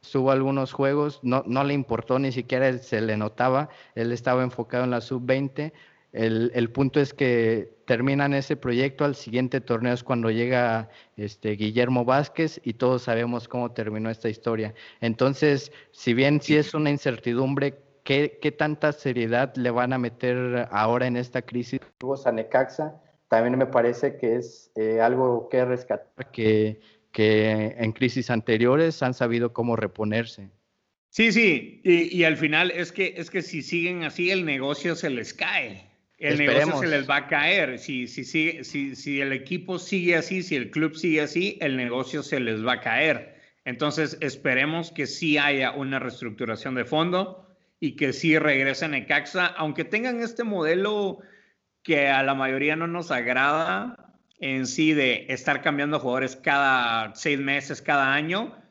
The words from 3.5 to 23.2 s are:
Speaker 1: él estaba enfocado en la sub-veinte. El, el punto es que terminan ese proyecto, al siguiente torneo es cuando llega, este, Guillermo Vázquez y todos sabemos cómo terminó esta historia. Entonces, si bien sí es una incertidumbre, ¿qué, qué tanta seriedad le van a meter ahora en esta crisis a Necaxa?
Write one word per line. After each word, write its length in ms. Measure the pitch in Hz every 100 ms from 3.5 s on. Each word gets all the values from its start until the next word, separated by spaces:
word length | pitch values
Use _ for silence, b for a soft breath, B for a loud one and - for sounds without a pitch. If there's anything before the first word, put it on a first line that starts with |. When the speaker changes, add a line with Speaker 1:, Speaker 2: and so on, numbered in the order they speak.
| 131 151 B B -
Speaker 1:
él 180 | 117
estaba 300 | 123 123 127
enfocado 420 | 127 123 113 123 127
en 60 |
la 100 | 120
sub-veinte. 720 | 113 131 123 131 139 139 151 b b b b
El, 380 | - 113 113 120 120
el 140 | 120
punto 320 | 120 135 151
es 120 | 139
que 560 | - 131 120 113 113 95 _ -
terminan 480 | 117 131 139 143
ese 220 | 139 135 147
proyecto, 480 | 127 120 135 135
al 120 | 143 139
siguiente 440 | - 117 127 135
torneo 340 | - 117 123
es 100 | 123
cuando 280 | 123 123 117
llega, 580 | 110 120 127 120 113 110 B B -
este, 340 | 104 - 110
Guillermo 540 | 104 107 110 123 127 120
Vázquez 560 | 131 147 - 160 -
y 100 | -
todos 280 | 113 127 127
sabemos 480 | 123 113 120 120 107
cómo 220 | 123 120
terminó 380 | 120 107 107 110
esta 200 | 113 113
historia. 440 | 104 - 113 107 107 B B
Entonces, 720 | 117 113 131 139 151 143 - B B
si 220 | - -
bien 280 | 117 139 147
sí 140 | 147 151
es 180 | 147
una 160 | 156 151
incertidumbre, 920 | 143 143 120 - 120 135 139 139 135 _ _
¿qué, 360 | - 139 147 147
qué 100 | 151
tanta 400 | 147 151 151 156
seriedad 600 | 147 139 123 113 120 135 127
le 140 | 123
van 200 | 120 123
a 60 | 131
meter 680 | 120 120 127 123 127 123 120
ahora 360 | 101 110 123 127
en 100 | 123
esta 240 | 123 127
crisis 400 | 123 120 120 135 - _ 127 135 123
a 60 |
Necaxa? 640 | 113 110 127 131 - 151 - b b